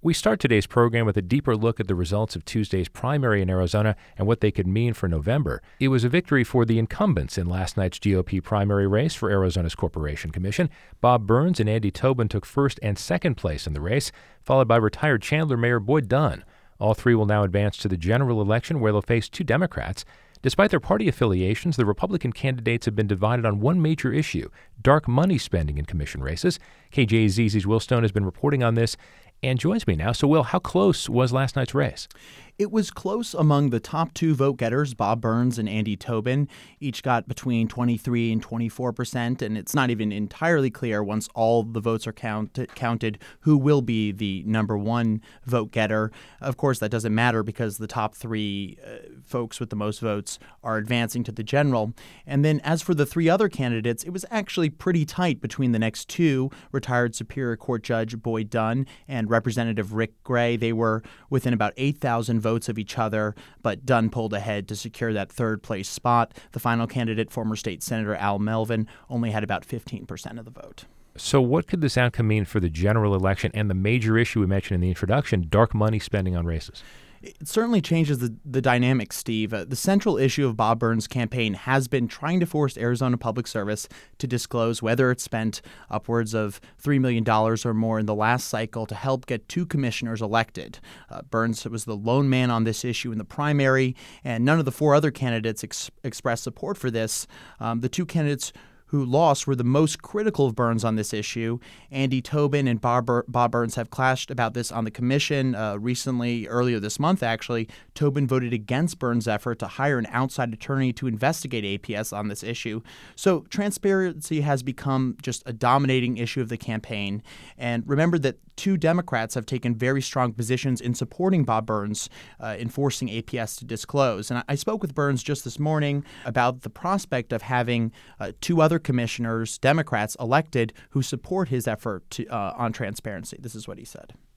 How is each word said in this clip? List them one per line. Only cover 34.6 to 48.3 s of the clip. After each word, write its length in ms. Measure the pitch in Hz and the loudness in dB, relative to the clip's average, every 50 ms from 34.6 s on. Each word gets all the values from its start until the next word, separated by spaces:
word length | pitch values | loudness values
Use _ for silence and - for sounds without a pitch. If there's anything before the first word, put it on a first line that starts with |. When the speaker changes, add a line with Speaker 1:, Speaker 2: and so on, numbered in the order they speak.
| 123 113 117 135 147 139 120 | -2 0 0 0 -2 -2 -2
Speaker 2:
Bob 280 | - 110 101 113 117 | -2 0 0 0 0
Burns 360 | 110 117 113 117 120 123 117 117 | 0 0 2 2 2 2 0 0
and 120 | 110 107 | -4 -2
Andy 260 | 101 107 107 107 104 | -2 -2 -2 -2 -4
Tobin. 540 | 98 - - 120 113 107 127 127 143 143 139 - - - - - _ | -6 -4 -4 -4 -2 0 0 0 0 -2 -2 -6 -18 -20 -20 -18 _
Each 200 | 147 139 113 - | -8 -8 -8 -6
got 240 | - 135 123 117 98 | 0 0 0 0 0
between 440 | - 120 - - 127 120 113 113 110 | -4 -10 -6 -4 -2 0 0 0 0
twenty-three 640 | - 120 123 120 117 110 - 123 120 117 117 117 113 | -2 -2 0 0 0 -2 -2 -2 0 0 0 2 0
and 80 | 113 | -2
twenty-four 500 | - - 117 117 117 113 - - 127 123 | -2 -4 -6 -4 -4 -4 -4 -4 -4 -4
percent, 500 | 113 - 127 - - 127 117 117 127 123 | -4 -4 -6 -4 -4 -4 -2 -2 -2 -4
and 160 | 135 107 110 107 | -4 -6 -6 -6
it's 160 | 92 - - | -6 -2 0
not 160 | 147 131 123 | 0 2 2
even 220 | 120 104 110 107 | 0 0 -2 -4
entirely 580 | 101 104 104 104 - - 156 165 170 151 135 131 | -2 -4 -6 -8 -6 -4 0 2 2 2 2 0
clear 320 | 107 - - 120 107 104 | -2 -4 -4 -2 -2 -2
once 280 | 107 98 104 107 104 - - | -2 -2 -4 -4 -6 -6 -2
all 280 | 117 113 113 117 117 110 | 0 2 4 4 4 2
the 160 | 113 113 113 | 0 -4 -4
votes 260 | 101 117 113 110 - | -2 -2 -2 -2 -4
are 60 | 117 | -8
count-, 480 | 107 - - 113 107 107 107 104 _ 127 127 - - | -10 -8 -8 -6 -4 -4 -6 -6 _ -8 -8 -8 -8
counted 440 | - - 117 117 113 117 113 107 - - - - _ | -4 -2 -2 -2 0 -2 -2 -4 -6 -14 -20 -20 _
who 140 | _ 156 151 | _ 4 4
will 260 | 139 131 147 151 143 | 6 6 4 4 4
be 300 | 123 110 117 110 107 104 | 2 2 0 0 0 0
the 320 | 98 98 107 101 95 95 95 | -2 -2 -2 -2 -2 -4 -2
number 320 | 104 107 110 107 107 110 104 | 0 0 0 2 0 0 -2
one 440 | 101 107 117 120 117 113 107 107 - - - - - | 0 0 0 0 2 0 0 -2 -4 -12 -20 -16 -6
vote 260 | 123 123 120 110 104 | -2 0 0 0 0
getter. 400 | - 117 110 104 110 107 110 110 - - - - - - | 0 0 0 2 2 0 0 -2 -4 -10 -20 -20 -18 -10
Of 160 | - 139 127 - | -6 -6 -4 0
course, 220 | - 139 127 - | 0 0 0 0
that 120 | 110 107 | -2 -2
doesn't 240 | 113 117 107 117 107 | -2 -2 -2 0 2
matter 280 | 110 120 123 117 113 107 | 2 2 2 2 0 -2
because 340 | 110 107 - 120 110 98 - | -4 -4 -4 -4 -4 -4 -6
the 100 | 110 107 | -10 -8
top 260 | - 120 107 107 - | -4 -4 -4 -4 -6
three, 640 | - - 117 | -8 -10 -6